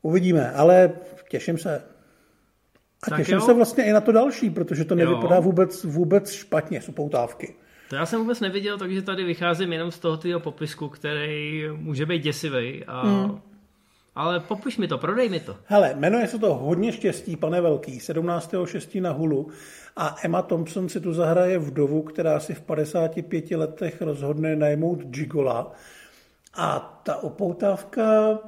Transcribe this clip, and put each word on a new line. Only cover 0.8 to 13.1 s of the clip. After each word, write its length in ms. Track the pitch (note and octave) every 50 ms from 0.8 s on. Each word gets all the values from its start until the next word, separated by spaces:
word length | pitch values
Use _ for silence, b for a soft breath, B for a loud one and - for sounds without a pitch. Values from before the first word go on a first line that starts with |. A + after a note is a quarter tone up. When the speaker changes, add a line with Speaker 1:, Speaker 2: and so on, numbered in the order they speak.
| F#3 E3+ F3 - - - - - - -
Speaker 1:
těším 280 | - - - - E3+ D#3+
se. 260 | - F#3+ D3+ C#3+ - - - b b b b b b b b b b b b b _ _ _ _ _ _ _ _ -
A 60 | -
Speaker 2:
Tak 100 | D#3 D3+
Speaker 1:
těším 140 | D3+ - G#3+
Speaker 2:
jo. 60 | F#3+
Speaker 1:
se 120 | A3+ B3+ A#3+
vlastně 300 | A#3+ A#3 A3 - - B3
i 80 | G#3
na 100 | G#3 G#3+
to 100 | G#3 A#3
další, 380 | A3 A3 A#3+ D4 - - - G#3
protože 360 | D#3+ - E3+ - F3+ C#3+ D#3+
to 80 | D#3 F#3
Speaker 2:
Jo. 40 | F3 E3+ E3
Speaker 1:
nevypadá 300 | F3 - A2+ C3 F3 F#3
vůbec, 440 | E3 F#3+ F3+ E3 F#3+ F3+ - - -
vůbec 480 | E3+ C#3+ D#3+ F3 D#3 F3 G3+ G3+ -
špatně 500 | - - - - - D#3 D3 - - -
z 80 | - -
upoutávky. 680 | C#3 - D3 D3 C3 B2+ A#2+ A#2 - - - - - _ b b b b b b
Speaker 2:
To 60 | C3+
já 100 | C#3 E3
jsem 140 | E3 A3+ A3+
vůbec 200 | A3+ A3+ B3 A#3
neviděl, 380 | G#3+ F#3+ F#3 G3+ G3+ G#3 G#3 G3
takže 240 | G3 F3+ F#3+ G3
tady 220 | F#3+ F#3+ F#3+ F#3 F#3+
vycházím 500 | F3 E3+ E3 F3 F3 E3+ E3 F#3+ F3 E3
jenom 180 | D#3+ E3 F3
z 80 | E3+ -
toho 180 | - E3+ D#3 D#3
tvýho 220 | D#3+ F3+ F3 E3+
popisku, 500 | D#3+ D#3+ C#3+ - D#3 D3+ - - D#3 C#3+
který 760 | - - - D3 D3+ D3 D3 D3+ D3+ D3+ D3 D3+ D#3 D#3 D3+ D#3 D3+
může 300 | D#3 D#3 D#3 D3 B2+ D3+
být 180 | D#3 F3 E3 C3+
děsivej 600 | D3 C3+ - - D#3 C3+ B2+ A#2 B2 C#3 D#3+ - -
a 140 | B2+ B2+ -
Speaker 1:
Hmm. 340 | G#3+